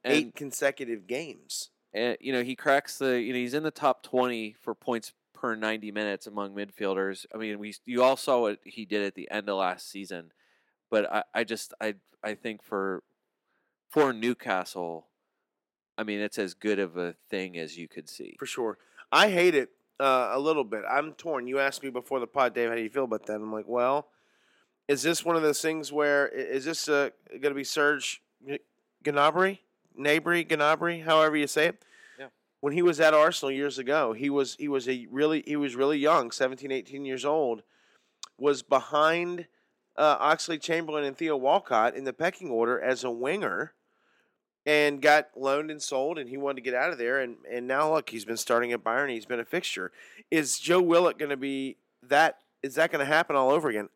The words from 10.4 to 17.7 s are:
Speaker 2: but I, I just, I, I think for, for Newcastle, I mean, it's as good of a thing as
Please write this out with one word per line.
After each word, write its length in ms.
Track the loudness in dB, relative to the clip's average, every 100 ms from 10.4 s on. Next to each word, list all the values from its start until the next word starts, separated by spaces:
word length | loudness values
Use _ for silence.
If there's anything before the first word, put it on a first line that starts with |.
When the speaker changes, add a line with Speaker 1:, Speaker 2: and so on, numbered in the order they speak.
| _ _ _ _ -2
Speaker 2:
but 200 | 0 0
I, 120 | -2 -4
I 100 | -4 -4
just, 280 | -6 -10 -8
I, 160 | -8 -8 _ _
I 140 | -10 -8
think 260 | -10 -12
for, 400 | -8 -4 -4 -4 -10 _ _ _ _ _ _ _ _
for 220 | 2 2
Newcastle, 960 | 2 -2 -2 -2 -2 -4 -8 -8 -10 -14 _ _ _ _ _ _ _ _ -10
I 60 |
mean, 160 | -6 -4
it's 180 | -4 -4
as 160 | -6
good 260 | -4 -2 0
of 180 | 0 -2
a 180 | -6 -6 -8
thing 280 | -6 -6 -8
as 200 | -10